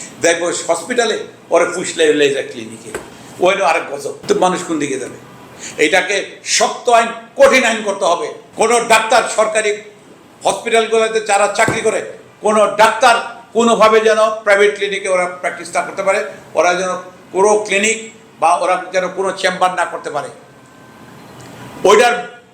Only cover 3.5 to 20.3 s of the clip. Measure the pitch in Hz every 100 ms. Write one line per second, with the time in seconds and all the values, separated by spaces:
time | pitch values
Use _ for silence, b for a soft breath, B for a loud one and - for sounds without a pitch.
3.5 | 196 180 165 156 143 - - - 170 185
4.5 | 165 - 156 139 127 120 - - - -
5.5 | - B B 151 185 180 196 - - -
6.5 | - 233 - 240 233 226 - - - 269
7.5 | 254 233 220 208 196 180 175 156 - -
8.5 | - 220 240 240 220 - 240 - - 214
9.5 | 214 208 208 - - - - - - 165
10.5 | - 233 226 220 226 220 220 208 202 202
11.5 | 214 - 226 214 180 - - - - 208
12.5 | 220 202 - 220 - 247 233 - - -
13.5 | 220 233 202 214 220 214 214 220 220 208
14.5 | 202 208 196 196 196 196 180 175 - 170
15.5 | - 165 180 160 160 190 208 - - -
16.5 | 156 170 180 185 180 - - - 180 208
17.5 | 208 208 196 214 220 - - - - 160
18.5 | 175 175 180 165 185 180 180 190 175 185
19.5 | 180 180 180 165 165 156 143 127